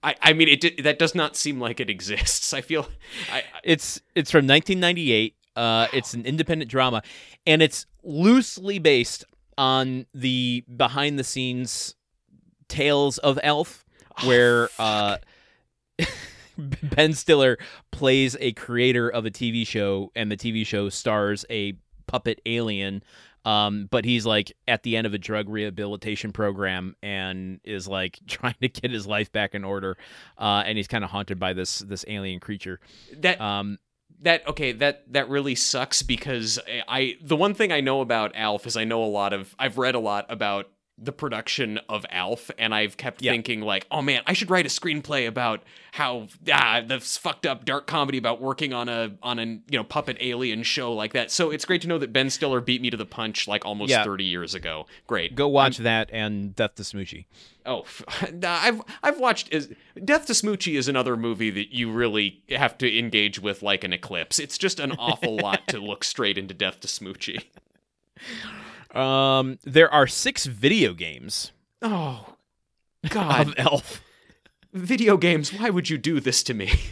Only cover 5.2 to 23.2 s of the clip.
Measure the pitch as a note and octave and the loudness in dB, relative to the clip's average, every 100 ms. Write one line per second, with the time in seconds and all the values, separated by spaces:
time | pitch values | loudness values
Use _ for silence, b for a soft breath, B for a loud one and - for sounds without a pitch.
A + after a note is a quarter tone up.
5.2 | A2+ _ _ - A#2 A2+ A2+ C3+ A#2+ A#2+ | 2 _ _ -2 0 2 2 0 -2 -6
6.2 | A#2 D#3 D#3+ D#3+ B2+ C3 B2+ A2+ - B | -4 -2 0 -2 -2 2 2 2 -6 B
7.2 | B B - D#3 D#3 - - - - D3 | B B 4 6 6 2 -12 -18 -8 4
8.2 | F#3 B3+ A#3+ - F#3+ G3+ D#3 C3+ A#2+ - | 8 8 6 -4 -6 2 6 6 4 -4
9.2 | - _ _ - C3 C3 C3 B2+ C3 C3+ | -14 _ _ 0 2 2 0 -4 -8 -4
10.2 | B2+ B2+ B2 B2 - B2 B2+ C3+ C#3+ C#3+ | -2 0 0 -2 -6 0 0 2 -2 -2
11.2 | B2+ - B2+ B2 B2+ - - - _ _ | -4 -4 -4 -4 -6 -6 -8 -12 _ _
12.2 | _ _ _ _ _ D3+ C#3+ C#3+ C#3+ - | _ _ _ _ _ -2 2 4 2 2
13.2 | D3 C3+ D3 D3 E3 - _ b b - | 0 2 2 0 0 -6 _ b b -4
14.2 | B2+ B2 B2 A#2+ A#2 - A2 G#2+ G#2 G2+ | 4 8 8 6 2 0 0 2 0 -2
15.2 | - b b b b _ _ - E3 B | -8 b b b b _ _ -4 -4 B
16.2 | B B B B C#3+ C3+ D3 D3+ D#3 D3+ | B B B B -8 -6 -4 4 4 4
17.2 | - D3+ C3 A#2+ B B _ - C3+ C3+ | 4 6 8 4 B B _ 0 4 6
18.2 | C3+ B2+ B2+ G#2+ - A#2+ B2 A#2+ A#2 A#2 | 4 2 -2 -4 -4 2 4 4 2 0
19.2 | A2 G2 A#2+ A#2 A2+ A2 G2+ G2 G2 - | -4 -4 -2 -2 -2 0 0 0 -4 -4
20.2 | A2 G#2 A#2 A2 G#2+ G#2 G2+ - - G#2+ | -4 -2 -2 -2 -2 -2 -2 -2 0 2
21.2 | G2+ G#2 - A2+ G2+ F#2+ _ - - - | 2 -2 -4 -6 -6 -8 _ -20 -6 -4
22.2 | - A2 A2 A#2 A2+ G2+ G2 G2 - b | -4 -6 -4 -2 -2 -4 -4 -6 -12 b